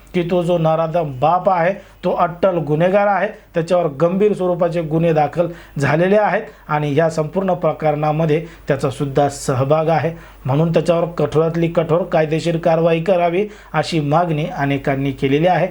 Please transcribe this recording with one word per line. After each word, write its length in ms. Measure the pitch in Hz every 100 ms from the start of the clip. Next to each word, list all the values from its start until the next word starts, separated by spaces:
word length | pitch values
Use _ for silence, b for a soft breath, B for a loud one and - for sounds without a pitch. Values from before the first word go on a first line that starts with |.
| B
की 140 | 180 170
तो 100 | 180
जो 160 | 170 175
नराधम 640 | 160 160 165 170 151 127
बाप 300 | 147 180 196
आहे 240 | 180 170 202 B B
तो 80 | 180
अट्टल 460 | - 175 170 196 175
गुन्हेगार 500 | 143 151 180 202 202
आहे, 200 | 190 208 B B
त्याच्यावर 340 | 175 165 180 170
गंभीर 460 | 135 170 190 208
स्वरूपाचे 480 | 185 180 170 170 170
गुन्हे 320 | 156 160 165
दाखल 340 | 156 147 165 170 B B -
झालेले 380 | 139 156 185 208
आहेत 240 | 202 196 - B -
आणि 280 | 151 147 139
या 140 | 165
संपूर्ण 440 | 165 151 185 190
प्रकरणामध्ये 920 | 175 156 151 156 147 151 151 165 156 165 B -
त्याचा 220 | 139 143
सुद्धा 400 | - 143 139 143
सहभाग 600 | - - 131 135 156 160
आहे. 220 | 156 165 165 B B 127
म्हणून 280 | 139 165
त्याच्यावर 320 | 165 160 170 165
कठोरातली 640 | 165 147 147 160 165 165
कठोर 360 | 170 160 165
कायदेशीर 540 | 180 165 156 156 170 160
कारवाई 440 | 170 160 165 165
करावी 460 | 165 180 170 175 208 B B
अशी 260 | 156 147 165
मागणी 460 | 143 156 175 151 156
अनेकांनी 640 | 143 139 139 147 135 139
केलेली 360 | 127 139 147 175
आहे. 200 | 165 185